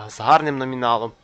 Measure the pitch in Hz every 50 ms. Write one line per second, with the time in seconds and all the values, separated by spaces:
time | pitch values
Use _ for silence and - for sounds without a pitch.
0 | 107 104 - - 110 120 147 160 156 151 143 135 131 131 131 127 123 120 117 113
1 | 113 117 113 _